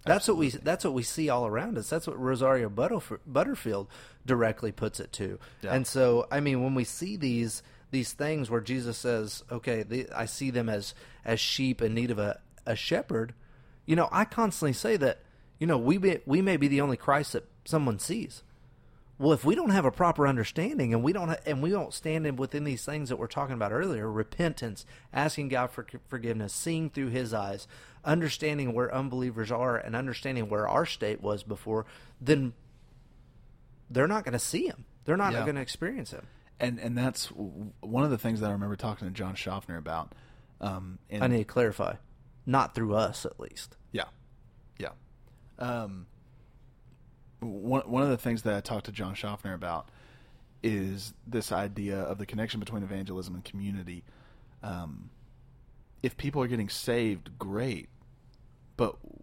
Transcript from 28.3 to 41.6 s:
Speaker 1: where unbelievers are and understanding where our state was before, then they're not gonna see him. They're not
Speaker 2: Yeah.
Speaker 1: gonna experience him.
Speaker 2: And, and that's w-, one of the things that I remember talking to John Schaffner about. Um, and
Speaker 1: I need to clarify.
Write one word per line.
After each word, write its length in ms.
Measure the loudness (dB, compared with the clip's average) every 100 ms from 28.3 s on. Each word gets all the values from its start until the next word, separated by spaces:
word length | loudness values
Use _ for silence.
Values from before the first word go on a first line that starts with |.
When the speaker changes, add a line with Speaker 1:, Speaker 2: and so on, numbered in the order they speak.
| 0 0 0 0 0
Speaker 1:
where 180 | 0
unbelievers 580 | 0 -2 -2 -2 -2 -2
are 240 | 0 2 0
and 200 | 0 -2
understanding 540 | -2 -4 -4 -2 0
where 180 | 0 2
our 180 | 2 2
state 340 | 0 -2 -2
was 220 | -2 -2
before, 460 | -4 -8 -2 -2 -2 -10 -20 -4
then 320 | 4 4 4 -4 -16 -20 -20 -20 -20 -20 -20 -20 -20 -20 -20 -20 -4
they're 180 | 2 2
not 160 | 2
gonna 160 | -2 -4
see 280 | -2 -2 -4
him. 180 | -6 -14 -10 -2
They're 120 | 2
not 160 | 2
Speaker 2:
Yeah. 120 | 0 0
Speaker 1:
gonna 160 | -2
experience 500 | -4 -6 -6 -6 -8
him. 160 | -12 -14 -20 -20 -4
Speaker 2:
And, 200 | -4 -2
and 180 | -4 0
that's 300 | 0 -2 -6
w-, 440 | -8 -10 -8 -12 -12
one 220 | -4 0
of 60 | 2
the 80 | 2
things 220 | 0 0
that 80 | 0
I 40 |
remember 220 | 0 -2 -4
talking 320 | -4 -6 -6
to 60 |
John 220 | -6 -6 -6
Schaffner 420 | -6 -6 -6 -8
about. 360 | -6 -6 -6 -12 -20 -20 -20 -8
Um, 400 | -6 -6 -8 -12 -8
and 140 | 0
Speaker 1:
I 40 | 2
need 100 | 2
to 40 | 2
clarify. 500 | 2